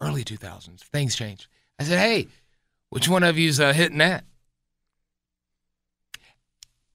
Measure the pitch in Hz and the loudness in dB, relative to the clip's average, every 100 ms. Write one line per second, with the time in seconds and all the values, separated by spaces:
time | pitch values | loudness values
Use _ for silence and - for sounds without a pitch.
0 | 151 143 113 107 95 90 - 87 - 147 | -6 -6 -8 -12 -14 -18 -20 -20 -8 -4
1 | 135 - 107 95 - _ _ - 147 175 | -2 -4 -8 -12 -20 _ _ -10 -2 0
2 | 214 214 - _ _ _ _ _ - 131 | 2 0 -4 _ _ _ _ _ -12 -4
3 | 160 185 175 160 165 139 143 147 170 147 | 0 4 4 4 2 2 2 4 2 2
4 | 170 175 - _ _ _ _ _ _ _ | 2 0 -8 _ _ _ _ _ _ _
5 | _ _ _ _ _ _ _ _ _ _ | _ _ _ _ _ _ _ _ _ _
6 | _ - _ _ _ _ - _ _ | _ -20 _ _ _ _ -20 _ _